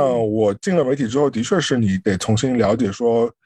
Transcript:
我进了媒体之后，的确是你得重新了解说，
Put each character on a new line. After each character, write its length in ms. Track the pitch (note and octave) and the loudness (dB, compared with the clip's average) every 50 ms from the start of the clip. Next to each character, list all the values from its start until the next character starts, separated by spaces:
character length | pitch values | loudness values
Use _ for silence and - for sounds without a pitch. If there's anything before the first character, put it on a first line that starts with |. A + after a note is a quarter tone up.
| C#3+ | 0
我 440 | C3 B2 A#2+ A2+ G#2+ G#2+ A2 G#2+ G2+ G2+ | 2 0 0 0 0 0 2 2 0 0
进 200 | - - G3+ F3+ | -2 -2 0 0
了 80 | E3 C#3 | 2 2
媒 120 | B2+ C#3+ | 0 0
体 120 | C#3 C3 | -2 -2
之 120 | G#2+ A#2+ C#3+ | -2 0 0
后， 100 | D3 C#3 | 0 0
的 140 | A2+ G#3+ A#3+ | 0 -2 -2
确 160 | - G#3 E3+ | 0 0 0
是 160 | - - C#3+ | 0 0 0
你 220 | B2 A2 G2 F#2+ F#2 | 0 2 0 0 0
得 180 | - G#2+ F#2+ | 0 0 -2
重 180 | F2 - - A2 | 0 0 0 0
新 220 | A2 C#3 C3 B2+ | 0 0 0 0
了 180 | A#2+ G#2+ G2 A2 | 0 2 2 0
解 160 | - B2 G2 | 0 0 -2
说， 400 | G2 - A#2+ A#2 - - A#2 E3 - _ _ | -2 -2 0 0 2 2 0 -2 -4 _ _